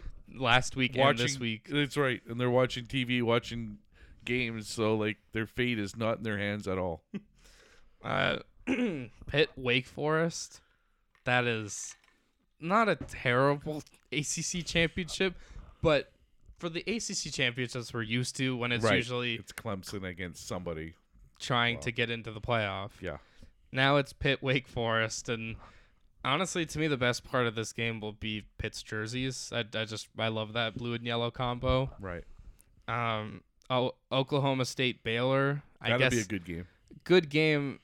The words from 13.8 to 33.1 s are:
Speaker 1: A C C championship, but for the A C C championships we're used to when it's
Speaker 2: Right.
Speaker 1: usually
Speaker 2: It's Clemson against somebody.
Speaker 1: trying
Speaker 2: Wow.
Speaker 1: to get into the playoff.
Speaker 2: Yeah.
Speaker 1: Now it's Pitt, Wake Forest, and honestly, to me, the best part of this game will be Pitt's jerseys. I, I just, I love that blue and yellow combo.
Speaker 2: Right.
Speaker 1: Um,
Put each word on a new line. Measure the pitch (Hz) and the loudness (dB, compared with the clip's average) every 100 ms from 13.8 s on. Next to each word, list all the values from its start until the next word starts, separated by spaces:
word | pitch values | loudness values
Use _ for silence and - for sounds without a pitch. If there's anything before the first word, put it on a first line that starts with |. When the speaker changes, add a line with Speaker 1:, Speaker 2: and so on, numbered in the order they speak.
| - - _ | -8 -20 _
Speaker 1:
A | 139 | -4
C | 143 - | -2 -4
C | 160 180 | -4 -4
championship, | 165 170 165 - 165 - 190 - - - - - | 0 2 2 0 -4 0 0 -2 -12 -16 -18 0
but | 160 143 - _ _ _ - - | 4 4 2 _ _ _ -20 -10
for | 175 | -8
the | 165 - | -6 -4
A | 226 | -4
C | - 196 | -4 -4
C | 156 | -4
championships | 143 127 120 123 127 113 | 0 0 0 -4 -4 -6
we're | 120 | -4
used | 110 120 123 - | 0 0 0 0
to | 131 123 | -2 0
when | 120 | -2
it's | 120 | 2
Speaker 2:
Right. | 113 98 | 4 4
Speaker 1:
usually | 117 123 123 113 | 2 -2 -2 -4
Speaker 2:
It's | - | -8
Clemson | - 113 98 - 101 92 | -10 -6 -6 -6 -6 -6
against | 87 90 76 - | -6 -8 -10 -8
somebody. | 92 87 80 80 - _ - - - | -6 -6 -6 -8 -12 _ -20 -20 -10
Speaker 1:
trying | - 120 117 117 | -2 2 2 0
Speaker 2:
Wow. | |
Speaker 1:
to | 127 | -2
get | 117 117 | -2 -2
into | 117 113 | -2 -6
the | 107 | -6
playoff. | 113 117 104 95 101 - | 0 2 2 -2 -6 -8
Speaker 2:
Yeah. | 90 73 - - - - _ | -8 -8 -12 -20 -20 -20 _
Speaker 1:
Now | 131 135 143 | 2 4 4
it's | 135 | 2
Pitt, | - 143 131 | 0 0 2
Wake | 135 131 - | 2 0 -2
Forest, | 123 117 113 110 - - | -2 2 2 2 -2 -4
and | 113 113 110 - - - _ _ - | -4 -6 -10 -14 -20 -20 _ _ -6
honestly, | 123 147 180 180 160 | -2 0 0 -2 -4
to | 151 | 0
me, | 156 | 0
the | 135 | 2
best | 123 117 | 2 0
part | - 127 120 | 0 0 2
of | 110 | 0
this | 110 | -4
game | - 117 113 | -2 -4 -2
will | 107 | -6
be | 104 110 107 98 - | -6 -4 -4 -6 -8
Pitt's | 107 - | -8 -8
jerseys. | - 107 110 127 131 123 - | -8 -6 -4 -4 -4 -6 -6
I, | 117 107 | -6 -4
I | 110 110 | -4 -4
just, | 107 - - | -6 -8 -4
I | 113 | -2
love | 110 107 | -2 -4
that | 113 113 107 | -2 -4 -4
blue | 120 | -4
and | 117 | -4
yellow | 120 117 117 | -2 -2 -2
combo. | - 123 123 127 131 131 - | -2 -4 0 2 2 0 -4
Speaker 2:
Right. | 95 87 - - - - _ _ - | -8 -8 -12 -18 -20 -20 _ _ -6
Speaker 1:
Um, | 117 117 | -2 0